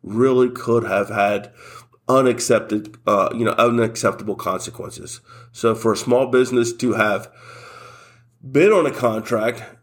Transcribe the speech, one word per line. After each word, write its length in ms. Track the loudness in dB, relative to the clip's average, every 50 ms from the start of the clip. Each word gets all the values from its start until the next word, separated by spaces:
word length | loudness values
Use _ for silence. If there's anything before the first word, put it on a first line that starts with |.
really 480 | -12 -6 0 2 2 4 4 4 2 2
could 340 | 0 -6 -2 0 0 0 0
have 240 | 0 -2 -2 -2 -2
had 420 | -2 0 0 0 0 -2 -6 -10 _ _ -20 -20 -20 -20 -20 _ _ _ _
unaccepted, 880 | 2 2 4 4 4 2 0 0 0 0 0 2 -2 -6 -6 -6 -8 -18 -6 _
uh, 240 | 0 2 2 2 0 -2
you 100 | -2 -2
know, 80 | -2
unacceptable 840 | 2 2 2 2 4 2 0 0 -2 -6 -8 -8 -8 -8 -8 -8 -8
consequences. 840 | -6 -6 -6 -6 -6 -8 -12 -14 -14 -14 -14 -14 -16 -16 -16 -18 -18 _ _ -20 -20 -20 -20
So 240 | _ -2 0 0 0
for 160 | 2 0 0
a 60 | 0
small 300 | 0 0 0 2 2 2
business 440 | 2 4 2 2 4 2 0 0 0 -2
to 200 | -2 -2 -2 0
have 360 | 2 0 0 0 -2 -6 -10 _ -20 -20 -20 -20 -20 -20 -20 -20 -20 -20 -20 -20 -20 -20 -20 _ _ _ _ _ _ -18 -2
bid 220 | 2 4 4 6
on 140 | 6 4 2
a 60 | 0
contract 720 | -2 0 -2 0 0 -2 -4 -2 -2 0 0 -2 -4 -6 -14 -18 -20 _